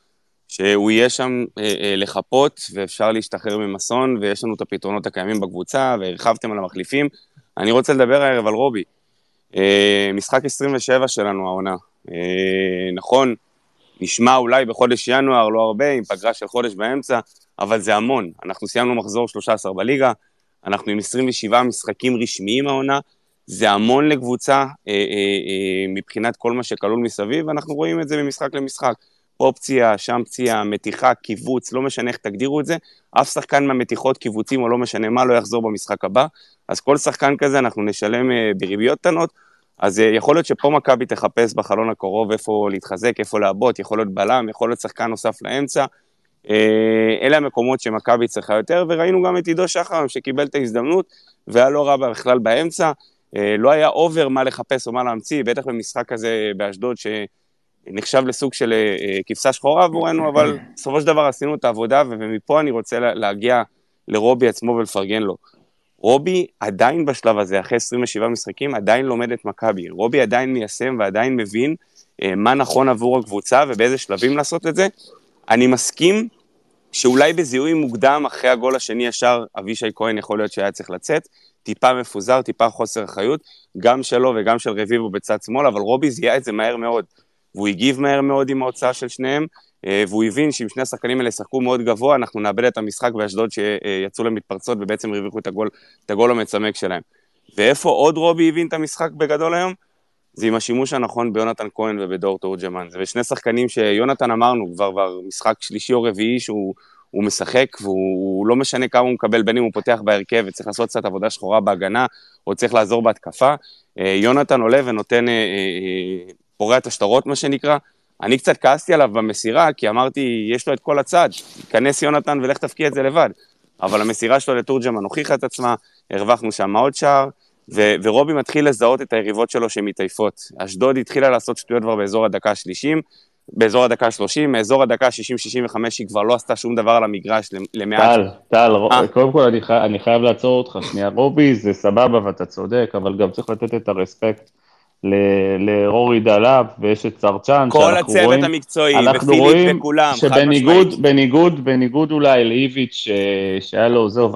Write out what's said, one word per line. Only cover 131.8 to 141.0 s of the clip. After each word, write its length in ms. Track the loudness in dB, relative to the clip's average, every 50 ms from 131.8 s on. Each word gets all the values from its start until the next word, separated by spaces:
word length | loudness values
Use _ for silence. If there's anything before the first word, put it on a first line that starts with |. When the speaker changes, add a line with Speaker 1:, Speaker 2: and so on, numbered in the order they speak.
Speaker 1:
כבר 140 | -2 -2 -2
באזור 280 | -2 -2 -2 0 0 0
הדקה 260 | 0 -2 -2 -2 -2
השלושים, 500 | -2 -4 -6 -12 -10 -6 -4 -2 -2 -2 -4 _ _ _ _ _ _ _ _ -8
באזור 320 | 0 2 2 4 4 4 4
הדקה 260 | 4 2 2 0 0
שלושים, 420 | 0 -2 -4 -4 -2 0 0 0
מאזור 300 | 2 0 2 2 4 4
הדקה 280 | 4 2 2 2 2 0
שישים, 280 | 0 -2 -8 -8 -8 -8
שישים 260 | -6 -6 -4 -4 -4
וחמש 340 | -4 -4 -4 -4 -4 -6 -8
היא 100 | -8 -4
כבר 140 | -2 -2
לא 120 | 0 2 0
עשתה 220 | 0 0 -4 -6
שום 180 | -4 -4 -4 -2
דבר 160 | 0 2 4
על 140 | 4 4 4
המגרש, 480 | 0 -4 -6 -4 -2 -2 -2 -2 -4
למ-, 120 | -10 -12 -12 -10 -8
למעט 260 | -8 -4 -2 2 4
Speaker 2:
טל, 280 | 6 6 6 6 4 0 -6 -12 _ 2
טל, 240 | 4 6 6 6
רו-, 200 | 6 4 4 4
Speaker 1:
אה. 160 | 4 4 2 2
Speaker 2:
קודם 240 | 2 2 4 4
כל 100 | 4 4
אני 180 | 4 4 4 2
חי-, 100 | 0 2 2 2 2
אני 140 | 2 0 0
חייב 240 | 2 2 2 4
לעצור 360 | 4 2 2 2 2 2 2 2
אותך 200 | 0 -2 -6 -10 -10 -6
שנייה. 180 | -4 -4